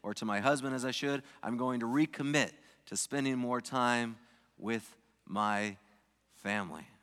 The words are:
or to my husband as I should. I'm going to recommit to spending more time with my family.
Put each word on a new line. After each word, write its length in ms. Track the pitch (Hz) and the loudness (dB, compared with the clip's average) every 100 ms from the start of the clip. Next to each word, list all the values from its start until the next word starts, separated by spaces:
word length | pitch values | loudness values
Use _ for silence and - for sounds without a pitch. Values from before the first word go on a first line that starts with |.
or 120 | 104 | -6
to 100 | 104 | -4
my 160 | 110 101 | -2 2
husband 340 | 127 139 135 | 2 2 0
as 100 | 131 | -2
I 60 | 127 | -2
should. 320 | 120 143 139 - - | -2 -2 -2 -6 -10
I'm 160 | - 120 | -6 -2
going 220 | 127 123 | -2 0
to 60 | 117 | 0
recommit 640 | 139 156 - 143 147 95 - - _ - | 2 2 0 2 2 2 -2 -20 _ -8
to 100 | 101 | -6
spending 400 | - 139 135 131 | -2 0 0 0
more 220 | 123 123 | 0 -2
time 560 | - 131 123 120 117 110 - _ _ _ | -2 2 4 4 0 -6 -20 _ _ _
with 380 | 104 113 - - _ _ - | -4 -4 -4 -20 _ _ -6
my 500 | 101 104 101 104 98 _ _ _ _ _ - | 0 2 2 0 -4 _ _ _ _ _ -8
family. 520 | 98 104 92 78 - - | -2 -2 -2 -8 -14 -20